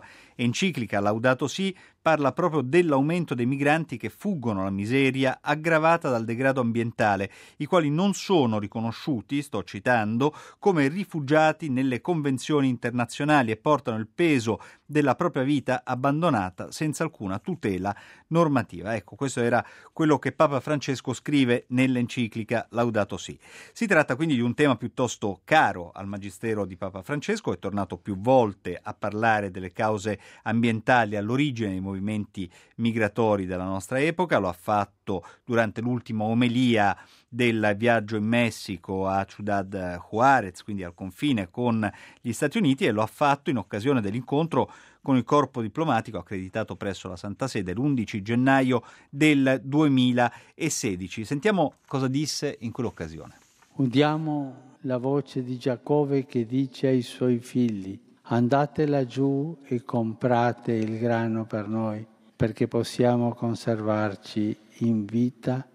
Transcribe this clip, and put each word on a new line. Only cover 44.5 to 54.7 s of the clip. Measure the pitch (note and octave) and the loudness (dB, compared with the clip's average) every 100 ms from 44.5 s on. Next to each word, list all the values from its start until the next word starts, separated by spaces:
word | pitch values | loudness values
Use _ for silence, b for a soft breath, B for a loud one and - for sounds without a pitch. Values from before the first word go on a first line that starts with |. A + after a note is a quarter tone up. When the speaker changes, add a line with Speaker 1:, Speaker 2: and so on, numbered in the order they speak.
| C3 G2+ B B B | 0 -2 B B B
Speaker 1:
con | - C3 | 0 0
il | |
corpo | A#2 D3 C3 B2 | 4 2 2 -2
diplomatico | A2 D3+ D#3+ A2+ A2 G2+ | -6 -4 0 0 -2 -10
accreditato | - G2 F#2 A2 - F#2 | -8 -8 -6 -6 -6 -6
presso | G2+ F#2 F#2+ | -8 -8 -10
la | F2+ | -10
Santa | G#2 G2 C3+ | -10 -6 -4
Sede | A2+ F2+ | -4 -4
l'undici | F#2+ D3 C3 G2+ G#2+ | -2 0 0 -2 -4
gennaio | G2 A#2 C3 C3+ B2+ B2 - B B | -2 2 4 4 4 0 -2 B B
del | C#3 D#3 C#3+ C3 C3 | 2 4 6 4 2
duemilasedici. | C3+ D3 D3+ C3 B2+ B2 A#2+ - - - D#3+ - A#2+ F2+ F#2+ - G#2+ | 0 2 4 4 4 4 2 -2 -18 -6 -4 -2 -4 -4 -6 -8 -6
Sentiamo | C#3 G#3 G3 C#3 - - | -2 0 2 0 -4 -6
cosa | C3+ C3 | -2 0
disse | C3+ D3 - D3 - | 0 -2 -4 -6 -6
in | A2+ | -8
quell'occasione. | G2+ A2 - E2 D#2 C#2+ - _ _ _ - | -6 -6 -6 -10 -12 -16 -20 _ _ _ -2
Speaker 2:
Udiamo | C3 B2 D3 D#3 D#3 D3 C3+ B2 - | 0 4 2 2 -2 -4 -6 -12 -20